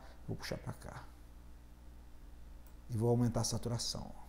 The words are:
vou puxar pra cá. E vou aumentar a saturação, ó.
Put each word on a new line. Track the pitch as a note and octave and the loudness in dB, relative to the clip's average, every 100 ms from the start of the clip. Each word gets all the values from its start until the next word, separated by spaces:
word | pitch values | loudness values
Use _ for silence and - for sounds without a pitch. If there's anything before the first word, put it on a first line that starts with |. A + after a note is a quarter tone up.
| - - - | -8 -8 -4
vou | - | -2
puxar | - - | -2 -2
pra | - | -4
cá. | - - - - - - - - - - - - - - - - - - - - - - | -6 -8 -8 -10 -12 -14 -14 -12 -14 -14 -14 -14 -12 -12 -12 -12 -12 -10 -10 -12 -12 0
E | A2+ | 4
vou | A#2 | 8
aumentar | A#2+ A#2+ A#2+ | 8 8 6
a | A2 | 4
saturação, | G#2 A#2 A#2+ - - - | 4 2 2 0 -2 -4
ó. | - | -8